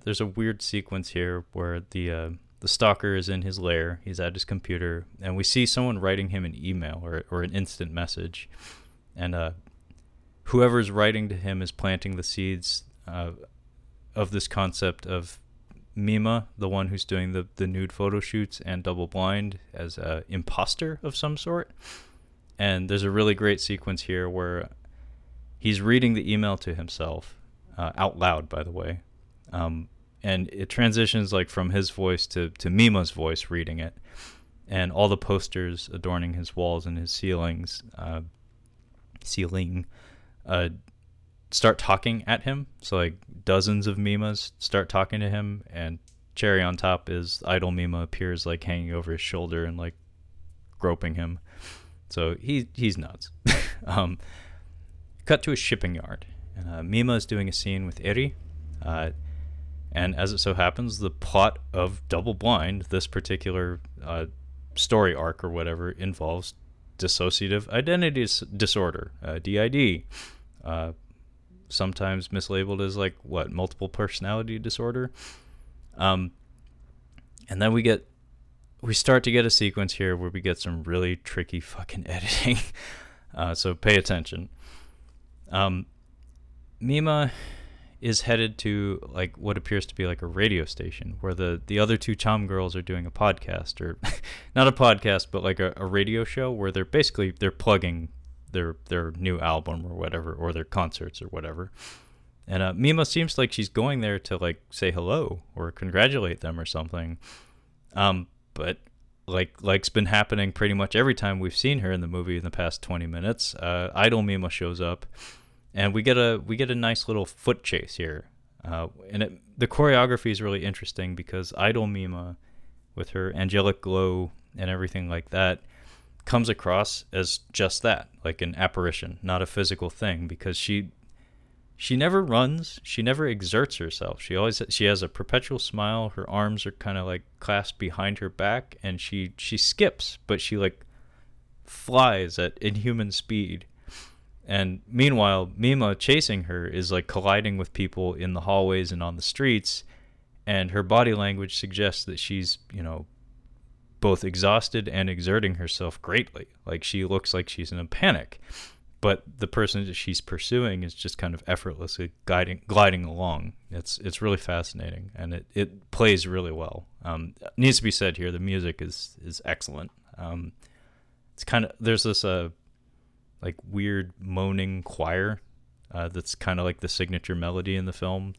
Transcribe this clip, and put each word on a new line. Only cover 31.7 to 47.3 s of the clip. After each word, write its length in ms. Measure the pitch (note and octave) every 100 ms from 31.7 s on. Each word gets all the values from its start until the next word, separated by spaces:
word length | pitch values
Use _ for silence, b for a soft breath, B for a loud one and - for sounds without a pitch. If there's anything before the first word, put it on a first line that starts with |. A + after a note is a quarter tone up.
his 180 | G2 F#2
voice 380 | - F#2 F2+ -
to, 220 | F2 E2+ -
to 100 | F2
Mima's 420 | G2 A#2 G2+ E2
voice 380 | E2 D#2+ D#2+ -
reading 300 | E2+ E2 D#2+
it. 160 | E2 - B B B B B - -
And 240 | F#2+ F2+
all 180 | F2 G#2
the 80 | G2
posters 720 | - G2 - F#2 F2+ E2+ -
adorning 420 | E2+ F2+ F2 F2
his 220 | F2 E2
walls 300 | - F2 E2+
and 120 | F2 E2+
his 140 | E2
ceilings, 720 | - F#2+ F2 E2+ E2 F2 - - -
uh, 240 | E2 D#2+ E2 - - _ _ _ _ - - -
ceiling, 600 | - - F2 F#2 F2+ F2+ - b b b b b
uh, 240 | - F2+ F2 - - _ - - - _ -
start 260 | - A2+ -
talking 460 | - G2 A#2 A2+
at 180 | G#2+ A2+
him. 240 | C3+ C#3 C#3 -
So, 140 | - F#2+
like, 180 | E2+ F#2 - F#2
dozens 420 | - F#2+ G2+ G#2 G2+
of 100 | G2
Mimas 560 | G2+ G#2 G#2+ G#2 - -
start 300 | - G2 F#2
talking 300 | F#2+ G2 G#2+
to 100 | G#2
him, 340 | G#2 G#2 G2+ -
and 300 | E2+ E2 E2 - - -
cherry 260 | - G#2 F#2+
on 160 | F2+ F2
top 320 | F#2 F2 -
is 320 | F2 E2+